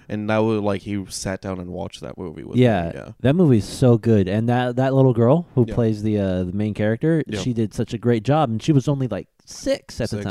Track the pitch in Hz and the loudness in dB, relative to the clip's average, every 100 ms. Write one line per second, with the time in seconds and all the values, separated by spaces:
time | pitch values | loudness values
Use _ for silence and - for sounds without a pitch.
0 | - 107 107 110 110 110 104 95 104 101 | -10 -8 -2 0 0 0 -2 -4 -4 -8
1 | 92 - 104 95 98 92 90 90 92 - | -6 -8 -6 -6 -8 -8 -8 -10 -10 -12
2 | - - 87 78 - 120 123 101 82 - | -14 -12 -12 -12 -4 2 4 2 -2 -8
3 | 53 - 120 160 170 117 95 - 127 117 | -14 -4 0 4 4 4 2 2 4 4
4 | 110 107 92 101 117 120 123 123 135 135 | 4 2 2 0 0 0 -2 0 2 4
5 | 135 120 117 160 175 - 113 110 113 107 | 4 4 4 4 2 0 0 2 0 0
6 | 107 104 98 92 90 95 107 101 104 113 | -2 0 0 -2 -2 -4 -4 -2 -2 0
7 | 156 165 - 104 95 113 110 - 113 117 | 0 0 -2 -4 -2 -2 -2 -2 -6 -2
8 | 117 120 107 147 143 110 - 143 127 139 | 0 0 2 2 2 -2 2 2 2 -2
9 | 127 98 - _ _ - - 269 - - | -2 -6 -10 _ _ -10 -4 -4 -6 -8
10 | 117 104 101 | -6 -4 -6